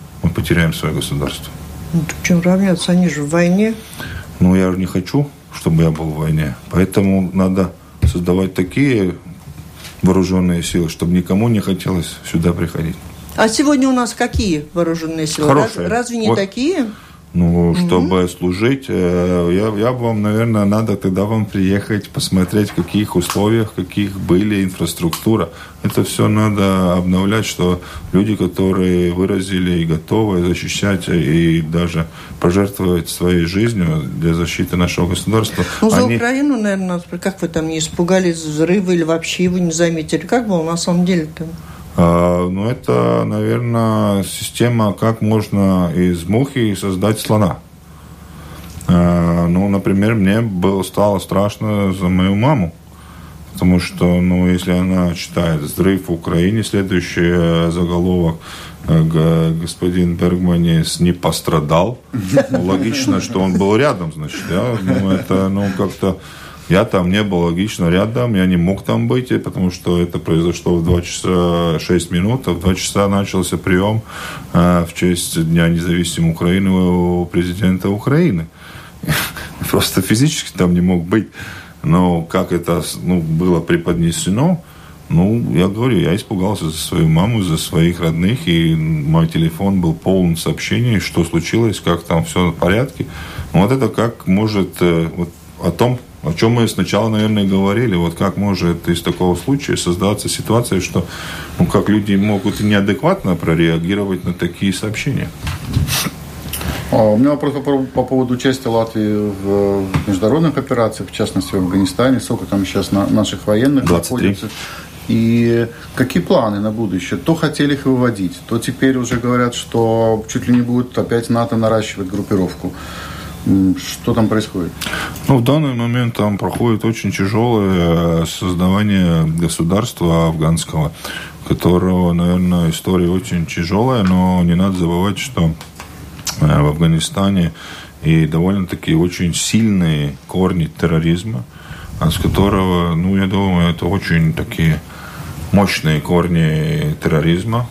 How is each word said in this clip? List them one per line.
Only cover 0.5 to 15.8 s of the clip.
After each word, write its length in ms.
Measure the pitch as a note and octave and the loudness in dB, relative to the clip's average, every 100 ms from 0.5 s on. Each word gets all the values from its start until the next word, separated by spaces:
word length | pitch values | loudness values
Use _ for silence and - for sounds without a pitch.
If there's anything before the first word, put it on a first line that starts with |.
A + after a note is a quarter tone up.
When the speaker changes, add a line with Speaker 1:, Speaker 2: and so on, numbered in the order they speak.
| E2 E2 | 2 2
Speaker 1:
своё 180 | D#2+ D#2 | 0 -4
государство. 580 | D#2 - D2 C#2 - - - - - - | -4 -4 -4 -4 -6 -12 -14 -14 -14 -4
Speaker 2:
Ну, 80 | E3+ | -2
так 160 | D3+ - | -2 -4
чем 160 | - F3 | 0 2
равняться? 480 | F3 F#3+ G3 E3+ - | 4 4 4 2 2
Они 160 | F3+ F3 | 2 2
же 140 | D3 | 0
в 60 | D3 | 0
войне. 440 | E3+ F3 F#3+ A3 A3 - - - - - - | 2 4 4 2 -2 -10 -14 -12 -12 -10 0
Speaker 1:
Ну, 160 | F2+ F#2+ | 4 4
я 160 | F#2 | 2
же 60 | F2+ | 0
не 80 | F2+ | -2
хочу, 420 | F#2+ - C#3 C#3+ - - | -4 -2 -2 -2 -6 -20
чтобы 300 | - E2 D#2+ | -6 0 4
я 60 | E2 | 4
был 160 | - D#2+ | 2 -4
в 100 | D2+ | -4
войне. 400 | D#2 D#2 D2 - - | 0 0 -2 -6 -4
Поэтому 600 | F2 F#2+ G#2+ G2 F#2+ F2+ | 0 2 2 2 2 0
надо 380 | F#2 F#2 F#2+ F#2 - - - - | 0 0 2 -2 -4 -20 0 0
создавать 420 | F2+ F2 F2+ F#2 | 2 2 2 0
такие 600 | - F2+ - C#3+ A2+ F#2 E2 - - - - - - - - | -2 -2 0 2 2 0 -2 -12 -20 -18 -18 -20 -18 -18 -2
вооружённые 600 | F#2 F#2 F2 F#2 F2+ F2 | 2 2 2 2 2 0
силы, 260 | E2 F2 E2 | 0 0 -2
чтобы 240 | - E2 | -2 0
никому 340 | F2+ F2 F#2+ A#2 | 0 2 2 2
не 120 | G#2+ | 2
хотелось 560 | F#2 F#2 G2 F2+ D#2 - - | 0 -2 -2 -2 -4 -10 -4
сюда 220 | E2+ E2+ | -2 0
приходить. 440 | E2+ E2+ E2 E2 - - - - - | 0 -2 -4 -6 -8 -14 -18 -8 0
Speaker 2:
А 120 | A3+ | 0
сегодня 400 | A3 D4 C#4 C4 | 2 2 4 4
у 40 | |
нас 220 | B3 A#3 | 2 0
какие 520 | - A#3+ - G#3 D3+ D3+ | -2 -2 0 0 -2 -4
вооружённые 520 | F3 E3 E3 D#3+ D#3+ D#3 | -2 -2 -2 -4 -4 -4
силы? 220 | - D3 | 0 2
Speaker 1:
Хорошие. 400 | C#3 - - | 4 2 -2